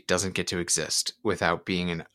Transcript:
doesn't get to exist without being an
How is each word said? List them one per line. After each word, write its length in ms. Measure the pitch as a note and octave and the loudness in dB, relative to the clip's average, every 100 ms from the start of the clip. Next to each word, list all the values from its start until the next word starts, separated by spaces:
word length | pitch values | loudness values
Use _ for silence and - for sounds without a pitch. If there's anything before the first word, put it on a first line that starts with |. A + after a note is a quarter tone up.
| - | 2
doesn't 280 | F2+ F#2+ | 2 2
get 120 | F2+ F2 | -2 -2
to 100 | F2+ | -2
exist 560 | E2+ - D#2 - - - | 0 0 0 -2 -2 -4
without 440 | G#2+ F2+ F2 E2+ - | -2 2 2 2 0
being 240 | F2+ F2 | 0 0
an 140 | E2 - | -4 -8